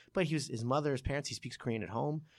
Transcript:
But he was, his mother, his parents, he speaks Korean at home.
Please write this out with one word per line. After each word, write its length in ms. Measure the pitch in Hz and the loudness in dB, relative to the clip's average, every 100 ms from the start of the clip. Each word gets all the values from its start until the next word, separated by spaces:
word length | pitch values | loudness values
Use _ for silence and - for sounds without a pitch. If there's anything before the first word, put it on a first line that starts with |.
| - | -4
But 120 | 190 160 | 0 2
he 60 | |
was, 140 | 156 143 | 2 0
his 160 | 120 | -2
mother, 300 | 117 139 147 | 2 2 4
his 80 | 131 | 0
parents, 260 | - 143 - | 0 -2 -2
he 80 | 104 | -6
speaks 220 | 120 - | -8 -6
Korean 260 | 123 113 | -2 -2
at 60 | 90 | 0
home. 320 | 113 147 156 156 | 0 0 -2 -6